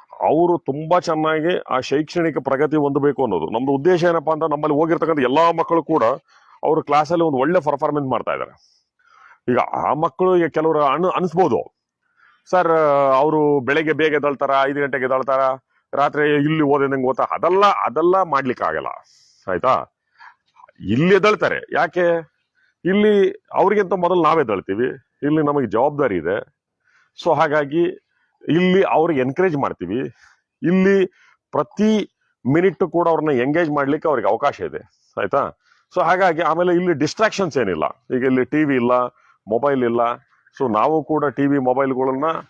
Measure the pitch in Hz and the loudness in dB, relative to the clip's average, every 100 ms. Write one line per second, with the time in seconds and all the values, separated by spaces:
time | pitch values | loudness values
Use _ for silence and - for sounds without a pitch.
0 | _ - 95 147 170 180 - 139 160 180 | _ -4 0 2 2 0 -4 -8 -2 -2
1 | 175 156 156 156 156 180 - 131 127 139 | 0 -2 -2 -2 -2 -4 -4 -4 -2 -2
2 | 156 175 165 160 135 135 147 151 143 143 | -2 -2 -2 -2 -2 -2 0 0 0 0
3 | 139 135 131 90 80 107 135 139 147 185 | 0 0 -2 -2 -2 -4 -2 0 2 2
4 | 175 165 151 156 160 147 151 147 165 170 | 2 0 -2 -2 -2 -2 0 0 0 0
5 | 156 160 123 139 170 165 165 165 147 160 | 0 0 2 2 2 2 0 0 0 0
6 | 113 139 - _ _ - - 160 - 147 | 0 -2 -8 _ _ -6 -2 -2 0 0
7 | 151 170 165 135 139 180 147 143 156 147 | 2 0 0 0 0 0 0 -2 -2 -2
8 | 135 117 87 71 64 - _ _ _ _ | -2 -4 -4 -6 -6 -12 _ _ _ _
9 | _ _ - _ - 123 - - 95 131 | _ _ -20 _ -2 0 0 -2 -2 0
10 | 160 - 185 180 165 160 160 156 143 139 | -2 0 2 2 0 0 0 2 2 0
11 | 180 143 175 156 180 107 - - _ _ | 0 -2 -2 0 0 0 -4 -16 _ _
12 | _ _ _ _ - 185 170 160 151 143 | _ _ _ _ -4 0 2 2 4 4
13 | 139 131 151 156 147 147 123 147 160 147 | 4 4 2 2 2 2 0 0 0 0
14 | 156 147 139 139 139 135 135 143 143 131 | 0 0 0 -2 0 2 2 0 -2 -2
15 | 127 131 127 135 135 131 _ _ _ - | -2 -2 0 0 0 -2 _ _ _ -2
16 | 143 147 151 147 147 156 147 143 135 135 | -2 0 0 2 0 0 2 2 0 0
17 | 127 131 123 82 143 185 202 175 101 120 | -2 -2 -2 -2 0 2 2 2 -2 0
18 | 170 190 180 139 135 117 90 78 65 - | 2 2 0 -2 -2 -4 -4 -4 -6 -12
19 | - _ _ _ - 90 127 104 64 _ | -16 _ _ _ -6 -2 0 0 -2 _
20 | _ _ - - _ _ - - 87 113 | _ _ -20 -20 _ _ -20 -12 -4 0
21 | 170 196 208 214 151 78 - - 165 175 | 2 4 4 2 0 -4 -4 -2 -2 0
22 | 175 170 160 _ _ _ _ _ 165 196 | 0 0 -4 _ _ _ _ _ -2 2
23 | 208 202 190 - _ - 175 208 190 190 | 4 4 2 -2 _ 0 2 2 0 -2
24 | 170 180 156 160 131 98 85 101 127 135 | 0 2 2 2 0 -2 -4 -4 -4 -6
25 | _ _ 143 156 147 147 123 101 139 147 | _ _ -2 0 0 0 0 0 0 0
26 | 139 92 78 101 - _ _ _ _ _ | -2 -2 -2 -4 -6 _ _ _ _ _
27 | _ - - 147 160 151 147 156 175 - | _ -8 -2 0 2 0 -2 -2 -2 -4
28 | _ _ _ _ - 160 180 185 - 131 | _ _ _ _ -2 0 2 2 2 2
29 | 165 147 127 135 185 147 113 - 87 107 | 2 0 -2 0 0 0 -4 -4 -6 -6
30 | 143 - _ _ _ _ 151 185 190 196 | -6 -10 _ _ _ _ 0 2 4 2
31 | 180 - _ _ _ 139 151 - 214 214 | 0 -4 _ _ _ -4 -4 -2 0 0
32 | - _ _ _ - 151 185 - 180 165 | -2 _ _ _ -2 2 2 0 -2 0
33 | 170 160 156 135 127 151 170 147 135 151 | 0 0 0 0 0 0 0 0 -2 -2
34 | 165 135 98 110 143 120 85 69 - _ | 0 0 0 0 -2 -4 -6 -10 -14 _
35 | _ - 104 139 110 - _ _ _ - | _ -6 -2 -2 -4 -8 _ _ _ -2
36 | 165 185 190 156 156 160 180 175 180 156 | 0 2 2 0 0 0 2 2 0 0
37 | 147 - 214 - 190 135 107 82 76 - | -2 0 -2 0 -4 -2 -2 -2 -4 -6
38 | - 127 131 131 123 151 151 135 120 123 | -6 -4 0 0 0 0 0 0 2 0
39 | 123 - _ _ - 113 139 139 120 117 | 0 -8 _ _ -6 -2 0 0 0 0
40 | 120 123 _ _ _ - 135 107 123 156 | -2 -4 _ _ _ -6 -2 2 2 0
41 | 143 156 143 127 139 143 127 127 139 127 | -2 -2 -2 0 0 0 0 0 0 -2
42 | 131 131 156 165 143 | -2 -2 -4 -6 -10